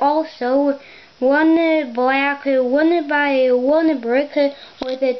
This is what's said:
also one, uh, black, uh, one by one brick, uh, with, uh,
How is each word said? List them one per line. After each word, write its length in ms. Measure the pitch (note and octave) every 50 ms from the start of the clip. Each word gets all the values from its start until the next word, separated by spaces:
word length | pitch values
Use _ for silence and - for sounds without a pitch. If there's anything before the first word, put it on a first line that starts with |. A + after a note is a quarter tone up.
also 800 | C4+ C#4+ D4+ D#4+ D#4 - - - B3 B3 C4 C#4 C#4+ C#4+ C#4 - - - - - - - _ -
one, 400 | B3 C4 C#4 D4+ D#4+ D#4+ D#4+ E4+
uh, 340 | E4 D#4+ D#4 D#4 C#4+ B3 A3+
black, 540 | B3 B3 C4 C4+ C#4 C#4 C#4+ C#4 C#4 -
uh, 160 | C#4 C4+ C4 B3+
one 440 | B3 C4 D4 D#4+ E4 F4 E4+ D4
by 440 | C#4+ D4 D4 D4 C#4+ C#4 C4 C4 B3+
one 500 | B3 B3 B3 C#4 D4+ D#4+ E4 D#4+ D4+ A#3+
brick, 340 | A#3 A#3 B3 C4+ D4 C#4+ -
uh, 140 | D4 C#4+ C#4 C#4 - - - - - C4+
with, 200 | B3+ C4 B3+ C4+
uh, 100 | B3+ B3